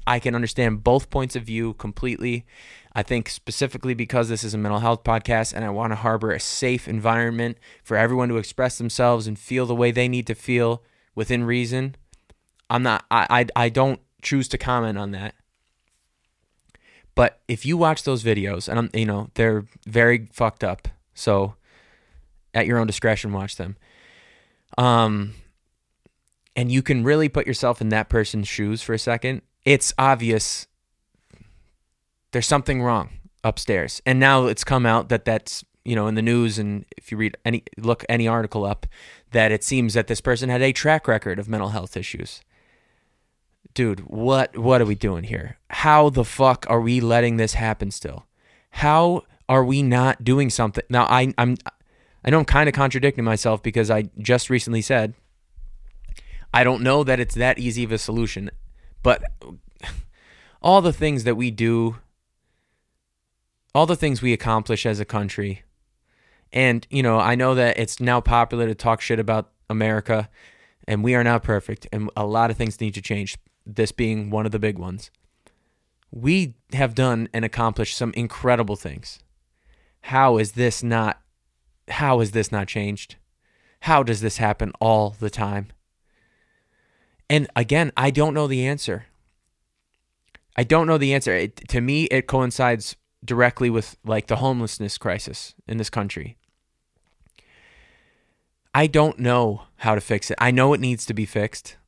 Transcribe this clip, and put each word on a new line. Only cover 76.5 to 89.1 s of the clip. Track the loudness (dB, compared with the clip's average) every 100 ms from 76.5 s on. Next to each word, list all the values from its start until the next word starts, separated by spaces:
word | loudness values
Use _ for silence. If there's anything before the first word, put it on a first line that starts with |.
| -8 _
have | -2 0
done | 2 0 0 -2
and | -4 -4
accomplished | -2 -2 -2 -4 -4
some | -4
incredible | -4 -8 -2 2 2 0 -6
things. | -10 -14 -16 -20 _ _ _ _ _ _ _ _
How | -2 4 4 4
is | 0
this | 0 -2 -2
not, | -2 0 -2 -4 _ _ _ _ _ _ -10
how | -2 2 2
is | 2
this | 0 -2
not | -2 -4
changed? | -4 -6 -8 -12 -20 _ _ _ _ _ _
How | 2 4
does | 4 0
this | -2 0
happen | 0 0 -4 0
all | 2 4 2 -2
the | -8
time? | -4 -4 -6 -8 -16 _ _ _ _ _ _ _ _ _ _ _ _ _ _ 0
And | 0 0 -2
again, | 0 2 0 0
I | 0
don't | 2 0
know | 0 -2
the | 0 -2
answer. | -4 -6 -8 -10